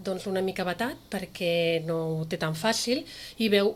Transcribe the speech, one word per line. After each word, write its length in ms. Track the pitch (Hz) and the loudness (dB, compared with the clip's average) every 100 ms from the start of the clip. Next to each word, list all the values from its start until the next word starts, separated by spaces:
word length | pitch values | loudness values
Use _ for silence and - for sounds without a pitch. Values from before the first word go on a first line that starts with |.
| 196 | -4
doncs, 220 | 185 202 | -4 -2
una 140 | 185 190 | 0 0
mica 180 | 185 | 0
batat, 380 | 180 175 240 330 - | -2 -2 -4 -6 -8
perquè 720 | 196 185 - 175 170 165 160 160 | -8 -8 -4 0 2 4 2 0
no 100 | 165 160 160 | -2 0 -2
ho 60 | 160 | -2
té 80 | 175 | -2
tan 160 | 160 | -2
fàcil, 480 | 160 220 226 - 269 - - - - | 0 0 0 0 -2 -4 -12 -12 -2
i 80 | 220 | 4
veu 240 | 202 202 | 6 4